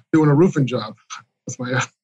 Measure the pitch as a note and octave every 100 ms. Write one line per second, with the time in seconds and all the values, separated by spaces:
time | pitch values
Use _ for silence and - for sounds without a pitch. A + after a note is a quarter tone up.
0 | - D#3+ D3+ C#3+ F#3 D#3 B2 A#2+ A2 -
1 | - - - _ - - B2 B2+ - _